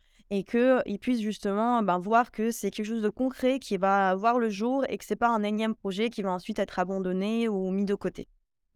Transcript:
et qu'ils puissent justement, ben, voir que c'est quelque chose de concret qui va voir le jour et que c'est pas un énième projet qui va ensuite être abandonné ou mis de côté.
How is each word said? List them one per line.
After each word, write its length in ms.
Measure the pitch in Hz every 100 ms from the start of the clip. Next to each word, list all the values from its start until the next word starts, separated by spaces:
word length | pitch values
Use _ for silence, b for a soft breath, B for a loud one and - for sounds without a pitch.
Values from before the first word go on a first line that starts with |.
| b b _
et 140 | 196
qu'ils 540 | 190 233 254 254 - 202
puissent 200 | 247 240
justement, 600 | 214 196 208 202 233 240
ben, 160 | 196 180
voir 320 | 185 226 240
que 200 | - 226
c'est 200 | 226 196
quelque 160 | - 214
chose 160 | 226
de 60 | 214
concret 500 | - 262 - 254 269
qui 180 | - 190
va 360 | 190 196 190
voir 240 | 190 226 247
le 120 | 226
jour 340 | 196 233 269 262
et 100 | 196
que 60 |
c'est 120 | - 214
pas 120 | 240
un 120 | 226
énième 320 | 208 214 220
projet 360 | 220 196 190 233
qui 120 | 226
va 80 | 190
ensuite 260 | 180 - 214
être 200 | 190 -
abandonné 720 | 180 190 185 185 202 226 226
ou 220 | 196 185
mis 140 | 190 202
de 80 |
côté. 340 | 202 180 - - _ _ _ _